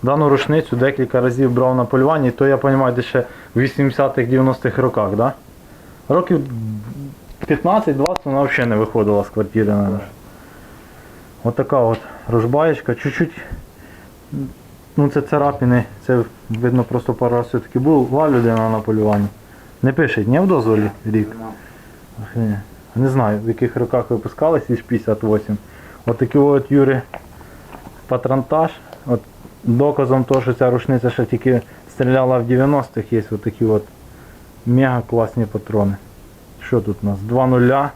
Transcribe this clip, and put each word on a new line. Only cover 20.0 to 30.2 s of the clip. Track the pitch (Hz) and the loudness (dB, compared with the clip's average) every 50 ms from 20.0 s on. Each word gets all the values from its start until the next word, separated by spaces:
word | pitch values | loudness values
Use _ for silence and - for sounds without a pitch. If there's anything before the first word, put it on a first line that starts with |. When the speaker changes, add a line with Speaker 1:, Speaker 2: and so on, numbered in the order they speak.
| 160 135 - - 104 107 | 0 0 0 -2 0 2
Speaker 1:
ні, | 123 151 | 2 2
в | 185 196 | 4 2
дозволі | 190 143 117 110 110 107 104 104 101 - - | 2 2 2 2 2 2 2 0 -4 -6 -8
рік? | 113 107 110 104 104 | -2 0 0 -2 -2
Speaker 2:
Нема. | - 113 113 110 110 - - - - - - - - - - - - - 107 | -6 -14 -14 -14 -16 -18 -20 -20 -20 -20 -20 -20 -20 -20 -20 -20 -16 -16 -16
Speaker 1:
Охренеть. | 104 - 117 113 110 104 101 98 - - - - - - | -10 -6 -4 -2 -2 -4 -6 -8 -16 -20 -20 -20 -10 -4
Не | 113 127 135 | -2 -2 0
знаю, | 131 135 123 104 104 104 107 | 0 0 0 0 0 -2 -2
в | 113 | -4
яких | 117 - 127 120 - | -2 -2 -2 -2 -2
роках | - 123 120 - 123 120 - | -2 -4 0 0 -2 -2 -2
випускались | 120 110 110 120 - - 151 156 165 147 - - | -4 -4 -4 -8 -6 -2 0 0 0 0 0 -2
Іж | 127 - | -4 -4
п'ятдесят | - - 120 110 - - 110 - - | -4 -4 -4 -4 -2 -2 -4 -2 0
вісім. | 110 107 104 - - 107 101 - - - - - - - - - | 0 0 0 0 -4 -6 -8 -8 -14 -20 -20 -20 -20 -20 -10 -4
Отакий | - 117 113 131 117 - 147 | -4 -2 -2 -2 0 2 4
от | 139 143 143 139 135 - | 4 4 4 2 0 2
Юри | 139 143 139 131 135 127 123 - - - - - - - - - - - - - - - - - - - - - | 2 4 4 4 2 0 -4 -8 -16 -18 -18 -20 -20 -20 -20 -20 -20 -20 -20 -20 -20 -20 -20 -20 -20 -20 -8 -4
патронтаж. | 131 123 - 127 131 135 123 - - 156 160 165 - - - - - - - | -4 -4 -2 0 -2 -2 -2 0 0 0 0 0 -4 -10 -20 -20 -20 -18 -4
От | 131 123 113 - - - - - - - - - 120 | -2 -2 -2 -4 -8 -20 -20 -20 -20 -20 -10 -2 0
доказом | 117 120 139 147 143 147 139 123 131 131 | 2 2 2 2 2 0 0 2 2 0